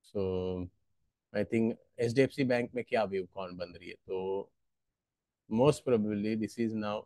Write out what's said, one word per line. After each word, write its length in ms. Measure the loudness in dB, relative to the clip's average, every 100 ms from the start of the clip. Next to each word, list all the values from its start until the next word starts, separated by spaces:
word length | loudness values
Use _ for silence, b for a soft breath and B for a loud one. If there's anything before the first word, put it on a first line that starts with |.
So 180 | _ -2 -2 0 -2 -4 -8 _ _ _ _ _ _
I 100 | -4
think 320 | 0 2 2 -2 _ -4
एचडीएफसी 460 | 0 4 2 2
Bank 300 | 2 2 0
में 100 | -6
क्या 200 | 0 0
wave 220 | 2 -2 -4
कौन 300 | -8 -10 -8
बन 120 | -10
रही 200 | -12 -16
है, 60 |
तो 560 | -16 -6 -4 -2 -4 -6 _ _ _ _ _ _ _ _ _ -4
most 260 | 4 4 4 2
probably 480 | 2 2 0 0 -2
this 220 | -4 -2
is 120 | -2
now 300 | -2 -4 -4